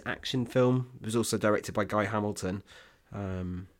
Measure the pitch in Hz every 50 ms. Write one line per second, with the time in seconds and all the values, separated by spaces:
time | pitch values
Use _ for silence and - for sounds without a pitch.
0 | - - - - - - - 127 120 - - 127 123 127 127 127 123 - - -
1 | - 110 113 117 110 - 117 98 110 107 104 - - - - 110 101 90 104 107
2 | 101 98 110 107 104 104 101 - 98 92 95 101 - - - - - - _ _
3 | _ - 107 104 101 95 92 92 90 90 90 90 95 - _